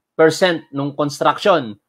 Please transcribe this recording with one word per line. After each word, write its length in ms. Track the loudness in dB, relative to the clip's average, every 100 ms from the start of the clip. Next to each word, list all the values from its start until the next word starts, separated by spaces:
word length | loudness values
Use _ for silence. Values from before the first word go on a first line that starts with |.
| _ 2
percent 480 | 2 4 0 -2 -6
nung 240 | -6 -6 -4
construction. 800 | -6 0 0 2 2 0 -2 -12